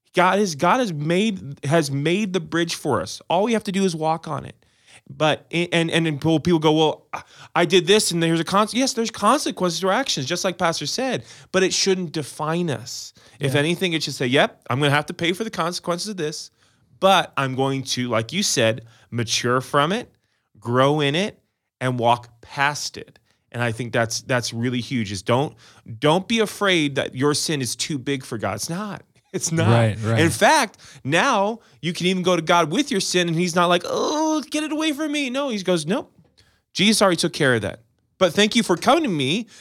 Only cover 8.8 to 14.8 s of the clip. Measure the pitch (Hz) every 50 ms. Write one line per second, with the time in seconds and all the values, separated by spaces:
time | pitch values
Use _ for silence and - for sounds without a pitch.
8.8 | 269 254 - 226 233 208 - - 202 208 262 302 - 302 - - 185 180 165 160
9.8 | 185 190 190 240 277 - - 156 131 131 175 175 - 190 - - 185 165 160 -
10.8 | 147 139 - - 262 262 226 139 - - - - - - - 190 190 180 180 -
11.8 | - 196 190 185 180 156 - 160 127 - - - 151 151 165 175 175 165 127 -
12.8 | 120 - - - - - - _ - - - - 143 135 127 147 147 165 175 175
13.8 | 190 175 160 156 - 151 135 - 143 127 127 143 185 - - _ _ - 120 135